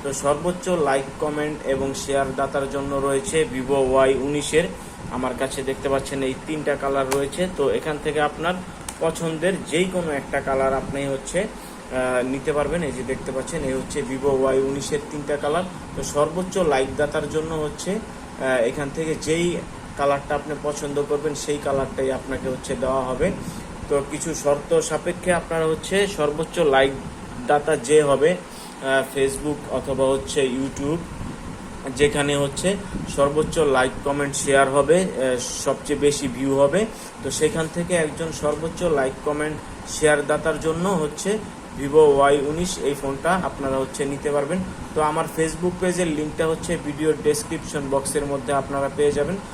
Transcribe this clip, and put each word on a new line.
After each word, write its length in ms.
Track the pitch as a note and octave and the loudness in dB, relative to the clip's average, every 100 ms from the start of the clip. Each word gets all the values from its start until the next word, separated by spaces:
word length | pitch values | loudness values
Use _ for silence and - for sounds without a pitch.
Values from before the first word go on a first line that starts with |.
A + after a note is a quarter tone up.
তো 100 | C#3+ | -4
সর্বোচ্চ 560 | C#3 C#3+ D3 F3 F3+ - | -2 2 2 0 -2 0
লাইক, 360 | F3 C#3+ C3+ C3+ - | 2 4 2 0 -4
কমেন্ট 480 | D3+ D3+ D3+ D3+ - | -2 0 -2 -4 -2
এবং 260 | C3+ C3+ | 0 0
শেয়ার 320 | C3 - C#3 C3+ C3 | -4 0 0 0 0
দাতার 340 | C3+ C#3+ C3+ | 0 0 -2
জন্য 240 | C#3 C#3 C#3 | -4 -2 0
রয়েছে 500 | C#3 C3+ C3+ D#3+ D#3 | 2 0 0 0 0
Vivo 380 | C3 B2+ C#3 C3 | 0 0 2 6
ওয়াই 220 | C3 C3+ | 6 6
উনিশের। 500 | C3+ C3+ D3 C#3 D3+ F3+ - - - - | 4 2 -2 2 2 2 -4 -12 -12 -8
আমার 220 | B2 B2+ A#2+ | -4 -4 -2
কাছে 240 | C3 C#3 | -4 -2
দেখতে 260 | C3 C3+ C#3+ | -4 -2 0
পাচ্ছেন 340 | C3+ C3+ C#3 | 0 0 -2
এই 100 | C3+ C3 - | -2 -4 -6
তিনটা 280 | D#3 D3 C#3 | -4 -2 0
কালার 300 | C3+ C#3 C3 C3+ | 0 0 2 0
রয়েছে। 320 | C#3 D#3+ F3+ F3+ | 0 -2 -4 2
তো 120 | C3+ | 2
এখান 280 | A2 D#3 D3 | 2 -2 -4
থেকে 180 | D#3 D3 | -2 0
আপনার 320 | D3 - D#3+ F#3 - - - - | 0 0 -2 -2 -6 -12 -14 -2
পছন্দের 540 | D#3+ E3 E3 D#3+ F3 F3+ - | -2 0 -4 0 0 0 -2
যেই 140 | D3+ F#3 | 0 0
কোনো 260 | F#3 E3 | 0 -2
একটা 300 | C#3+ C#3 C#3+ | -4 -2 -4
কালার 320 | C#3 C3+ C3+ | 0 2 2
আপনি 320 | C3+ C3 C#3 C#3 | 0 -2 -4 -2
হচ্ছে, 340 | C3+ - C3+ | -4 -2 -2
আহ, 840 | - - - - - B2+ B2+ B2+ | -2 -6 -14 -14 -6 -2 0 2
নিতে 320 | B2+ C#3 C#3 | 0 -2 0
পারবেন। 300 | D3 C#3 E3 | 0 2 0
এই 80 | D#3 | -2
যে 120 | B2 | -4
দেখতে 280 | B2 C3 - | -4 -4 -4
পাচ্ছেন 320 | C3 B2+ E3 | -4 -4 -4
এই 100 | C#3 | -2
হচ্ছে 280 | C3 B2 D3 | -2 -2 -4
Vivo 400 | B2+ C3 C#3 C3+ | -4 0 2 4
ওয়াই 180 | C3+ C3 | 4 4
উনিশের 400 | C3+ C#3 C#3 D3+ - | 2 -2 -2 -4 -4
তিনটা 260 | D3+ C#3+ D3 | -8 -4 -2
কালার। 260 | D3 D#3+ F#3 - - - | 0 0 -2 -8 -10 -8
তো 80 | |
সর্বোচ্চ 540 | C3 D3 D3+ E3 F#3 F#3+ | -4 0 2 0 -2 2
লাইক 380 | E3+ C3+ C3 C3+ | 2 4 2 0
দাতার 320 | D3 D3+ D3 | 0 0 -2
জন্য 260 | D#3 D#3 D#3+ | -2 -2 -2
হচ্ছে, 360 | D3+ - - | -4 -4 -4
আহ, 540 | G#3 - - - - C3 | -4 -4 -12 -14 -4 0
এখান 440 | B2+ A#2 C#3 C#3 C#3 | 2 2 0 -4 -4
থেকে 200 | D#3+ D3+ | -2 -2
যেই 360 | - D#3+ F3 D#3+ - - - - | 0 2 2 0 -6 -12 -12 0
কালারটা 380 | C#3 C#3 - D3 | 2 2 0 -4
আপনি 200 | D3 C#3+ | -2 -4
পছন্দ 400 | D3 C#3+ D3 C#3+ C#3+ | -4 -4 -2 -2 0
করবেন 260 | D3 D3+ C#3 | 0 0 -4
সেই 220 | - D3 | -4 -2
কালারটাই 480 | C#3+ C#3 B2+ - C3+ | 0 0 -2 -2 0
আপনাকে 380 | B2+ C3 C3 C3 | -2 -4 -4 -4
হচ্ছে 260 | B2+ - B2+ | -6 -6 -2
দেওয়া 280 | C3 C3+ | 0 0
হবে। 280 | B2+ B2+ E3 A3 - - - - - | 0 0 0 0 -8 -10 -12 -12 0
তো 120 | C#3+ C#3 | 0 0
কিছু 240 | D3 E3 C#3+ | -6 -4 -2
শর্ত 440 | C#3+ C#3+ - E3 | 2 0 2 2
সাপেক্ষে 540 | D3 D#3 E3+ F3 F#3 | 2 -2 -2 -4 0
আপনারা 320 | F3 - E3 D#3+ | 0 0 0 0
হচ্ছে 420 | D#3 - G3 G3+ | 0 0 2 2
সর্বোচ্চ 520 | - D3 D3+ D#3+ - | 2 0 0 -4 2
লাইক 320 | D#3 C3+ C3+ C3+ - - - - B2 | 4 6 4 2 -10 -12 -12 -10 2
দাতা 300 | D3 D3 D3+ | 2 4 0
যে 240 | A#2+ D3+ | 6 6
হবে, 340 | D3 C3+ D3+ F3+ | 8 6 4 2
আহ, 840 | - - - - C3+ C3+ C3 C#3 | -4 -16 -16 -8 2 2 2 2
Facebook 580 | C3+ C3+ C#3+ D3 - B2 | 0 2 -4 -4 -4 -4
অথবা 300 | C3 C3 C3 | -2 2 4
হচ্ছে 360 | C3+ - D3+ | 2 0 0
YouTube, 540 | C3 B2 C3+ B2+ C#3+ E3 - - - - - - - - C#3 B2+ | 2 0 -4 -2 -2 -2 -4 -10 -10 -10 -10 -12 -12 -10 -10 2
যেখানে 400 | C#3+ C#3+ C#3+ C#3+ | 2 4 0 2
হচ্ছে 380 | C#3 - F3+ G3 - - - - | 0 0 0 0 -4 -8 -6 2
সর্বোচ্চ 440 | C#3+ D3+ D3+ E3 | 2 2 0 2
লাইক, 320 | D3 C3 C3 C3 | 4 4 2 0
কমেন্ট, 320 | C#3 C#3+ C#3+ C#3 | -2 0 -2 -2
শেয়ার 340 | C#3 C#3 C3+ | 4 6 6
হবে, 320 | C#3 C#3 E3+ | 4 6 6
আহ, 380 | F#3 C#3 C3 B2 | 4 0 0 0
সবচেয়ে 600 | A#2 - - C3 - C#3+ | -2 -4 -2 -2 -2 2
বেশি 280 | C#3+ C#3+ C#3+ | 2 2 -4
ভিউ 280 | A#2+ C3+ C3+ | -2 0 4
হবে, 300 | C#3+ E3+ A3 - - - | 4 4 0 -4 -14 -10
তো 80 | C3 | -6
সেখান 360 | C3 D#3 D3+ D#3+ | 0 0 0 -4
থেকে 200 | F3 E3+ | -4 0
একজন 380 | F3 D#3 C#3+ E3 | 2 0 -2 -6
সর্বোচ্চ 520 | D3 D3+ D3 D#3+ E3 | -2 -2 -2 -4 -2
লাইক, 300 | F3+ C#3+ C3 C3+ - | 0 2 0 -2 -4
কমেন্ট, 320 | D3 D3+ D3+ - - - | -2 -2 -4 -10 -12 -10
শেয়ার 380 | - D3+ D3 C#3+ | 2 4 4 2
দাতার 320 | D3+ D#3+ D3+ | 0 0 0
জন্য 300 | D#3 D#3+ F#3 | 0 0 0
হচ্ছে 480 | F#3 D3+ - F#3+ G#3+ - - - - | 0 -2 -4 -2 -2 -4 -14 -14 -6
Vivo 360 | C#3 D3+ D3+ C#3 | 4 8 8 8
ওয়াই 220 | C#3 C#3+ | 8 6
উনিশ 400 | C#3 D#3 F3+ - | 2 -2 -2 0
এই 160 | C3+ | -2
ফোনটা 360 | C#3 C#3 C3+ D#3+ F#3 | 0 -4 -2 2 2
আপনারা 340 | D#3 - C#3 C3+ | 0 -4 -2 -2
হচ্ছে 280 | B2+ - D3 | -2 -2 -4
নিতে 260 | C#3 D3+ | -2 -2
পারবেন। 280 | C#3+ C#3+ F3+ F#3 - - D#3 | 0 0 -2 -4 -8 -6 0
তো 60 | |
আমার 240 | D3+ D#3 D#3 - | 0 0 -2 0
Facebook 340 | D#3+ D#3 F3+ F3 | -2 0 -2 0
পেজের 280 | F#3 F3 F3 | -2 0 0
লিঙ্কটা 400 | D3+ D3+ D3 D#3+ | 0 -2 -2 0
হচ্ছে 300 | D#3+ - E3 C#3+ | 0 -2 -4 -4
ভিডিও 280 | C#3+ D#3 D3 | -2 2 2
ডেসক্রিপশন 580 | D3 D3+ - E3 - D#3 C#3 | 2 0 -2 -6 -4 -6 0
বক্সের 340 | C3+ C3+ D3+ C#3+ | 0 0 -2 -2
মধ্যে 280 | C#3 B2+ | -4 0
আপনারা 360 | C#3 C3 C#3+ C#3 B2+ | 0 0 -2 -2 2
পেয়ে 160 | D3 | 2
যাবেন। 240 | C#3+ D3 G3 - | 2 -2 -2 -8